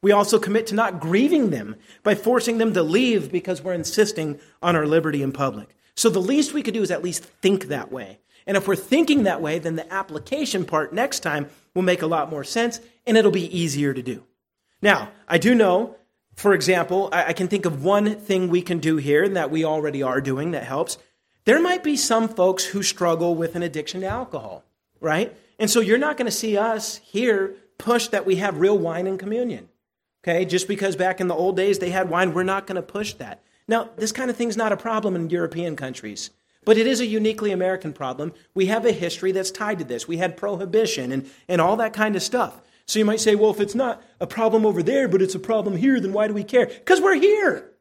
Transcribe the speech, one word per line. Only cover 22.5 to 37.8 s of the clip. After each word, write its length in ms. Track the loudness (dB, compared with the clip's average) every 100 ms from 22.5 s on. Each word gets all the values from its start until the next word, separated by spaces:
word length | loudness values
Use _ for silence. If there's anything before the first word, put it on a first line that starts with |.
| 2 -2
who 160 | -4
struggle 520 | -4 0 0 2 0
with 220 | 0 -2 -4
an 60 |
addiction 380 | -6 -6 -8 -8
to 40 | -6
alcohol, 580 | -6 -8 -10 -12 -16 _ _ _ _
right? 360 | -2 0 -2 -6 _ _
And 100 | 0
so 120 | 2
you're 180 | 4 2
not 180 | 2 -2
gonna 140 | -4
see 260 | -2 -2 0
us 440 | 0 -2 -6 -12
here 500 | _ -4 0 0 -2 -6 _ _
push 300 | -2 0 0
that 160 | -2
we 120 | 0 0
have 240 | 0 2
real 180 | 2 2
wine 300 | 0 -4 -4
and 100 | -6
communion, 500 | -4 -4 -4 -6 -14 _ _ _ _ _
okay? 220 | -2 0
Just 240 | 0 -2 -2
because 260 | -2 -2
back 260 | 0 -2 0
in 60 | -2
the 80 |
old 220 | 0 0 2
days 240 | 2 0
they 100 | 0
had 180 | -2 -2
wine, 240 | 0 0
we're 120 | 0
not 240 | 0 -2 -4
gonna 140 | -8
push 320 | -8 -8 -8
that. 280 | -10 -14 -16 _ _ -2
Now, 240 | -2 -2 -6
this 160 | -6
kind 180 | -4 -4
of 60 | -2
thing's 200 | -4 -2
not 160 | -2
a 60 | -2
problem 360 | -2 -2 -2
in 140 | -2 -2
European 480 | -2 -2 -4 -6 -6
countries, 540 | -10 -10 -12 -12 -14 _ _ _
but 140 | 4 4
it 80 | 6
is 140 | 2
a 60 | 0
uniquely 460 | 0 0 0 -2
American 400 | 0 -2 -2